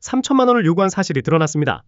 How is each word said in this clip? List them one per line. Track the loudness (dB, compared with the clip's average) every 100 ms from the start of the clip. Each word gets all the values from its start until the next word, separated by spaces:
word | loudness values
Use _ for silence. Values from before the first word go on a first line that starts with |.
삼천만 | -6 -4 0 2 4
원을 | 2 2
요구한 | 2 0
사실이 | -2 -4 -4
드러났습니다. | 0 0 0 -2 -2 -4